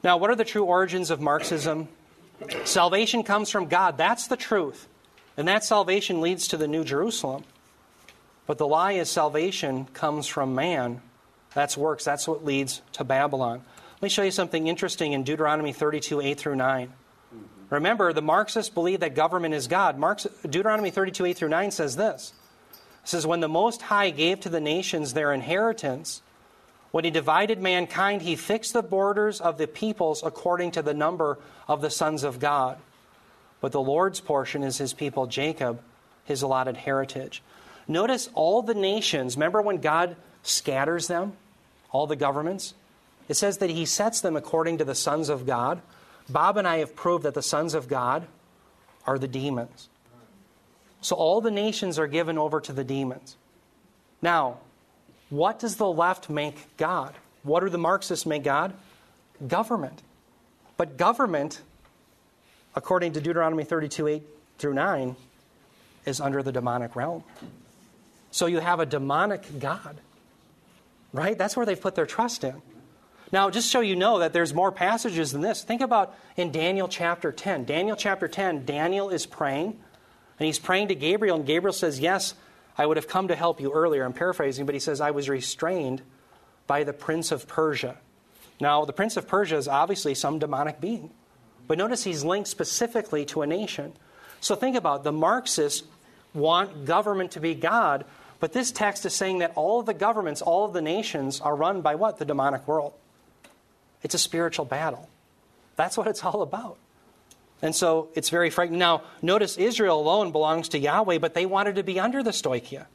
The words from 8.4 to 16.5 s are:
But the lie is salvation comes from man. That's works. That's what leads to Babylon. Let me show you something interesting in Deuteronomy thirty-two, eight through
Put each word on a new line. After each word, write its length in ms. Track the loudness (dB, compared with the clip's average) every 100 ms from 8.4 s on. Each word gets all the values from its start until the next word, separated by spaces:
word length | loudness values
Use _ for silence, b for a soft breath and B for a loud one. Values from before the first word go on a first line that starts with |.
| -6
But 100 | -2
the 100 | 2
lie 260 | 4 4
is 160 | 2 0
salvation 760 | 2 2 2 0 -2 -2 -4 -6
comes 320 | -4 -2 -2 -4
from 300 | -2 -2 0
man. 460 | 0 0 -2 -6 -14 _ _ _ _
That's 240 | -2 0 0
works. 260 | -2 0
That's 240 | -2 -2 -2
what 160 | -2
leads 380 | 0 0 -2 -6 -12
to 100 | -8
Babylon. 580 | 0 2 2 2 -2 -4 -12 B B B
Let 60 |
me 80 | -2
show 140 | 2
you 80 | 2
something 360 | 2 0 0 0
interesting 460 | 0 -2 -2 0
in 100 | 0
Deuteronomy 500 | -2 0 2 2 0
thirty-two, 480 | 0 0 0 -2 -2
eight 180 | -2 -2
through 160 | -2